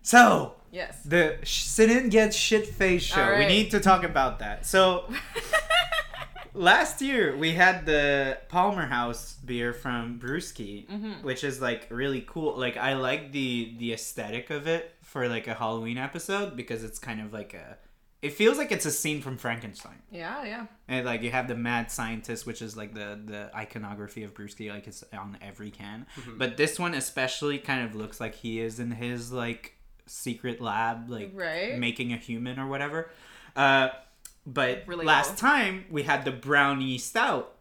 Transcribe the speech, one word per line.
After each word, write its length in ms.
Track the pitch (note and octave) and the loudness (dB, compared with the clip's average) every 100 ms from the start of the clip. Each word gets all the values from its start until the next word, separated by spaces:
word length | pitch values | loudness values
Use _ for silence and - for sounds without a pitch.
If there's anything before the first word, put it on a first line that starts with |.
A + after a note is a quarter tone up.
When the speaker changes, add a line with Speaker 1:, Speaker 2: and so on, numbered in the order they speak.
Speaker 1:
So, 540 | - A#3+ A#3 D#3+ C#3 - - | 10 10 10 8 0 -10 -14
Speaker 2:
Yes. 280 | F#3 - - | -10 -10 -10
Speaker 1:
the 340 | D3 F3 D#3 E3 | 2 4 4 2
sh-, 180 | - - - | -2 -2 0
Sinin 440 | - A3+ B3 B3 | 6 8 8 6
Gets 260 | A3 G#3+ - | 6 6 2
Shit-Faced 720 | - A3 G#3+ - F#3+ F3+ - | 2 2 2 2 4 4 2
show. 160 | F#3+ | 2
Speaker 2:
All 80 | G3 | 4
Speaker 1:
We 60 | G3+ | 6
Speaker 2:
right. 120 | G3+ | 6
Speaker 1:
need 220 | G3+ G#3+ | 6 4
to 80 | G#3 | 4
talk 240 | G3 F#3 | 8 6
about 380 | F3 C#3 C3 A2 | 6 2 2 0
that. 260 | G#2 G#2+ - | -8 -6 2
So, 420 | F#3 F#3 F3+ - B3+ - A4+ - D#5 D#5 E5 | 6 6 4 -4 -10 -8 -10 0 0 4 2
Speaker 2:
<laughs> 760 | F5 D#5+ D#5 - D#5+ F#5 - | 2 -4 -4 -12 -14 -14 -12
Speaker 1:
last 460 | G3+ F3 A3+ D#4+ - | 2 6 6 4 -2
year 360 | C4+ B3+ E3 C3+ | 0 2 2 2
we 160 | D#3+ | 0
had 340 | E3 F3+ F3+ D#3+ | 6 4 4 2
the 520 | D3+ C#3+ C#3 C3+ - - | 4 4 2 0 -4 -2
Palmer 380 | F3 G3 G3 C3+ | 2 2 2 -2
House 460 | A#2+ A#2+ A#2+ - - | -2 -2 -4 -10 -14
beer 280 | B2+ A#2+ A#2+ | -6 -4 -2
from 460 | A#2+ C3 A#2+ A#2 A#2+ | -4 -4 -4 -4 -8
Brewski, 720 | B2 D#3 F3 - G2+ G2+ - | -6 -6 -6 -10 -10 -12 -10
Speaker 2:
Mm-hmm. 240 | G#3 G#3+ F#3+ | -10 -8 -8
Speaker 1:
which 200 | C#3 B2+ | -6 -4
is, 160 | C#3+ B2+ | -4 -2
like, 260 | B2+ A2+ - | -2 -2 -6
really 360 | A#2 C#3 C3 A#2 | -4 -2 -2 -6
cool. 300 | E3 D3+ - | -4 -4 -2
Like, 180 | B2 - | -4 -2
I 180 | C3 | -2
like 360 | C3+ B2+ D3+ D3 | 0 0 -2 -4
the, 460 | C#3+ C3 A#2+ A#2 A#2 | -4 -2 -2 -4 -6
the 140 | A#2 | -6
aesthetic 580 | A2+ - - G#2+ A#2 - | -6 -8 -10 -8 -8 -8
of 160 | D3 D3+ | -6 -2
it 260 | E3 E3 _ | -4 -4 _
for, 260 | - C#3 B2 | -10 -4 -2
like, 180 | A#2 A#2+ | -2 -6
a 80 | |
Halloween 440 | A2+ A2+ A2+ A2+ B2 | -4 -4 -2 -4 -6
episode 580 | C3+ E3+ - G3 G3 B2 | -6 -8 -4 -4 -4 -8
because 260 | A#2 A#2 | -8 -8
it's 160 | A2+ - | -8 -12
kind 220 | B2+ A2 | -10 -8
of 120 | G#2+ | -8
like 220 | A2 G2+ | -10 -12
a, 220 | F2 B1+ - - _ _ _ | -16 -18 -20 -20 _ _ _
it 100 | C#3+ | -8
feels 240 | D3 G#3+ C#4 | 4 4 4
like 120 | C#4+ | -2
it's 140 | F#3+ D3+ | -2 -2
a 40 | |
scene 300 | C#3+ D3+ D3+ | -2 -2 -4
from 140 | C3+ B2+ | -6 -6
Frankenstein. 640 | B2 A#2 A2+ - - - _ | -6 -6 -8 -16 -20 -20 _
Speaker 2:
Yeah, 340 | F3 E3 C4+ | -14 -10 -10
yeah. 220 | A#3+ A#3 A3 _ - | -10 -10 -14 _ -6
Speaker 1:
And, 180 | B2+ B2 | -4 -2
like, 160 | A#2 | -4
you 80 | A#2 | -2
have 160 | B2+ B2 | -2 -2
the 80 | A#2 | -4
mad 360 | A#2 A#2+ A3+ | -2 -2 -2
scientist, 520 | - A2+ A2+ G#2+ A2+ | -6 -6 -6 -8 -10
which 160 | - A2 | -8 -10
is, 160 | A2+ A2 | -10 -12
like, 160 | G#2 | -12
the, 280 | G#2+ G#2 G#2 | -10 -10 -10
the 260 | G#2+ G#2 G2+ A2 | -12 -12 -10 -12
iconography 680 | G#2+ A#2 G#2 G#2 G2+ - | -10 -10 -10 -10 -12 -12
of 100 | G#2 | -14
Brewski, 340 | G#2 G2+ - G#2+ | -14 -16 -12 -12
like, 160 | G2+ G#2 | -12 -14
it's 160 | - - | -18 -16
on 260 | G#2 G2+ G2+ | -12 -12 -12
every 300 | G3+ G3+ G#3 | -16 -14 -16
can. 360 | - G2+ A2 C#3 - | -14 -14 -14 -16 -16
Speaker 3:
Mm-hmm. 200 | A#2+ A2+ | -16 -4
Speaker 1:
But 180 | B2+ B2 | -4 2
this 200 | C#3+ - | 0 2
one 160 | F3 | -4
especially 640 | D3 - - B2+ - D3 C#3+ | -4 -6 -4 -4 -2 -4 -4
kind 260 | C#3 C3 | -2 -2
of 100 | A#2 | -2
looks 240 | G#2+ G#2+ - | -8 -10 -8
like 140 | A2 | -10
he 240 | - A#2 A2+ | -8 -6 -4
is 180 | A2+ A2 | -6 -4
in 100 | A#2+ | -6
his, 380 | A2+ A#2+ B2 A#2 | -4 -6 -6 -6
like, 420 | B2 A#2 - - _ - - - | -6 -6 -6 -12 _ -20 -20 -18
secret 540 | - B2+ A#2 B2 A#2 | -10 -8 -6 -6 -6
lab, 480 | A#2 G#2 A2+ A#2 A#2 | -2 0 -2 -2 -8
like, 200 | A#2 G2+ | -10 -10
Speaker 2:
Right. 440 | G3 E3+ E3 G#3 B2 | -6 -6 -4 -4 -2
Speaker 1:
making 340 | A#2+ A#2 B2 | -2 -2 -6
a 40 | A#2 | -6
human 420 | - A#2 B2 C3 | -6 -8 -6 -6
or 80 | C3+ | -6
whatever. 420 | C#3 C#3+ D#3+ E3 - - - - C3+ | -4 -4 -4 -8 -16 -20 -20 -10 2
Uh, 320 | C#3 C3+ C3 - - _ - _ - | 6 6 4 -2 -20 _ -20 _ -8
but 380 | B2+ B2+ B2+ - | -2 0 -2 -6
Speaker 2:
Really 180 | F3 | -2
Speaker 1:
last 240 | D#3+ C#3+ D3 | 4 4 4
Speaker 2:
cool. 60 | G3 B3+ | 2 4
Speaker 1:
time 340 | C#4+ G3+ F#3+ - | 4 2 -2 -6
we 120 | D3+ | -4
had 200 | C#3+ C#3 | 0 0
the 80 | C#3 | 0
brownie 640 | B2+ C3 C#3+ C#3 C3+ C3 B2 | -6 2 4 6 2 -2 -4
stout. 560 | - A3+ C4 D3 - - | -2 0 2 0 -4 -16